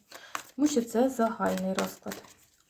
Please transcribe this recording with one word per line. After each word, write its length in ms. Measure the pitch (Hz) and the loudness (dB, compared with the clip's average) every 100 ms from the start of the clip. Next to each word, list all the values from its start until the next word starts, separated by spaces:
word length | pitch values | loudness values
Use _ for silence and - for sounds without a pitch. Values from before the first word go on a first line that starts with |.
| _ - - - - - | _ -20 -14 -14 -12 0
тому 120 | 294 | 2
що 140 | 233 | 2
це 280 | 233 220 262 | 0 2 2
загальний 640 | 262 226 220 190 185 190 | 2 0 2 0 0 -2
розклад. 500 | 190 185 - 208 - - - _ _ _ | -2 -4 -8 -12 -14 -16 -20 _ _ _